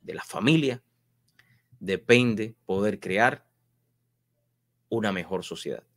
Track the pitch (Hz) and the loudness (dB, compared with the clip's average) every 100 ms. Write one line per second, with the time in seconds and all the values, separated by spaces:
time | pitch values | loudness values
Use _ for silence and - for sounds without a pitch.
0 | - 80 - 82 113 160 139 120 _ _ | -12 -12 -10 -4 0 2 0 -4 _ _
1 | _ _ _ _ _ _ _ - 90 92 | _ _ _ _ _ _ _ -14 -6 -6
2 | - 120 123 104 107 - - 95 104 101 | 6 6 6 0 -4 -10 -4 0 0 -2
3 | 92 95 120 135 _ _ _ _ _ _ | -2 2 2 2 _ _ _ _ _ _
4 | _ _ _ _ _ _ _ _ _ 113 | _ _ _ _ _ _ _ _ _ -2
5 | 107 92 87 95 87 85 - 57 _ | -2 -2 -4 -6 -6 -10 -10 -10 _